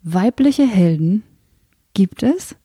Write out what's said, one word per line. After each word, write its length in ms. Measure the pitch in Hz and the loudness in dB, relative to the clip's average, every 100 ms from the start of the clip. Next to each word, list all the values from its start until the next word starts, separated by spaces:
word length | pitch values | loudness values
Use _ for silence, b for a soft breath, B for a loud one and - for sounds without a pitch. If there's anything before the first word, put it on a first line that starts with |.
weibliche 640 | 170 180 214 - 277 269 277 | -4 -2 -2 0 0 2 0
Helden 560 | 202 175 160 160 208 - _ _ _ _ _ _ | 2 2 2 0 -2 -6 _ _ _ _ _ _
gibt 280 | - 190 - | -2 -2 0
es 320 | 226 359 - - | -2 -2 -6 -20